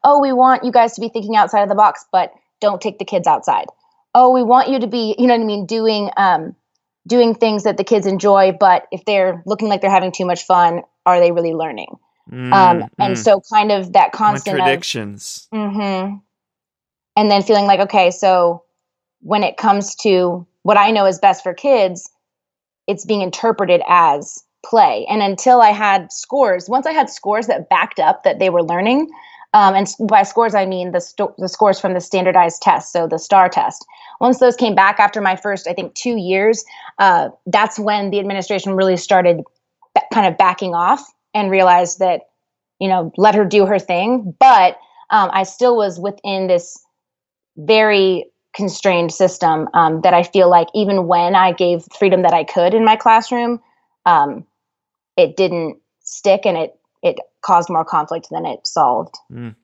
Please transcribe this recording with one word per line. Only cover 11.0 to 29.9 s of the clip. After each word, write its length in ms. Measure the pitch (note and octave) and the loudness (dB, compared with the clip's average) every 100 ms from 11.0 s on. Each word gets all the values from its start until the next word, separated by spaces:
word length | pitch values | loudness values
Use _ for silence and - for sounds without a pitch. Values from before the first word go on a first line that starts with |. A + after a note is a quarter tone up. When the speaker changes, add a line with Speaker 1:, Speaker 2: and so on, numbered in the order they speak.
| - | 0
Speaker 1:
are 140 | F3+ | 4
they 120 | F3 | 2
really 220 | E3+ E3+ | 2 -4
learning? 420 | E3 D#3+ G#2+ D2+ - _ _ - | -6 -8 -10 -16 -20 _ _ -18
Speaker 2:
Mm, 220 | B2+ B2+ | -12 0
Speaker 1:
Um, 360 | G3 F#3 F3 A2 - | 4 4 2 -4 -6
and 180 | G3 - | -4 0
Speaker 2:
mm. 20 | |
Speaker 1:
so 220 | A3 G3 _ | 2 0 _
kind 200 | G#3+ G#3 | -2 0
of 220 | G3+ F#3 | -2 2
that 180 | F#3+ - | 2 2
constant 440 | - G#3+ G3+ G3+ - | 0 -2 -2 -6 -2
of 40 | |
Speaker 2:
Contradictions. 880 | F3+ C#3 - A#2+ G#2 G2+ - - _ | 0 -2 -6 -10 -10 -14 -18 -18 _
Speaker 1:
Mm-hmm. 640 | A3 G#3 G3+ G3+ F#3+ G3 G3+ _ _ _ _ _ _ _ _ _ - | -8 -6 -6 -6 -6 -8 -12 _ _ _ _ _ _ _ _ _ -2
And 140 | G#3+ | 2
then 120 | G3+ | 0
feeling 220 | G3 G#3 | 2 2
like, 160 | G3+ F#3+ | 2 0
okay, 300 | G3 G#3 F3+ | 2 2 0
so 520 | F3+ F#3+ F#3 F3 E3+ _ _ _ _ _ _ | 0 0 2 0 -2 _ _ _ _ _ _
when 200 | D#3+ G#3 | -6 -2
it 140 | F#3+ - | -2 -2
comes 400 | G#3+ G3+ G3+ - | 0 0 -2 -6
to 500 | G#3+ F#3 F3+ F3 F3 _ | 0 0 0 -4 -12 _
what 140 | - G3+ | 0 2
I 160 | G3+ | 2
know 140 | A3 G3 | 2 0
is 120 | F3+ | 2
best 240 | G3+ F#3 | 0 0
for 100 | F#3 | -6
kids, 560 | F3 C#4+ B3 F#3+ F3+ - _ _ _ _ _ _ _ - | -6 0 2 0 -4 -18 _ _ _ _ _ _ _ -8
it's 180 | G3+ | -8
being 180 | F3 G#3 | -4 -4
interpreted 600 | F#3 - A3+ A3 F#3 F3 - | -4 -2 -2 -2 0 0 4
as 560 | F3 D#3+ C#3+ - - _ _ | 2 4 0 -6 -20 _ _
play. 420 | - A3+ E3+ A2 - | -2 2 2 0 -4
And 140 | G#3+ | -4
until 380 | G3 F#3+ B3+ B3 | -2 -2 2 6
I 100 | A3 | 4
had 420 | G#3 G#3 G3 D#3+ | 2 0 -2 -4
scores, 560 | - - C#4 B3+ F3+ F3 | -18 -8 -2 0 0 -2
once 180 | B3+ D#4 | -4 -2
I 60 | |
had 180 | D#4 A3+ | -2 -2
scores 360 | - G3+ G#3+ A3 | -6 -4 -4 -2
that 200 | E3 - | -4 0
backed 300 | F3 - - | 0 0 -2
up 240 | D#3+ F#3+ | -2 0
that 160 | F#3+ C3+ | -2 0
they 120 | F#3+ | 0
were 120 | F3 | 0
learning, 480 | E3 E3+ G#3 C4+ D#4+ - - - - | -2 -2 0 0 -2 -10 -20 -20 0
um, 220 | G#3+ G3 | 4 4
and 120 | G3 | 2
s-, 80 | G3 | -2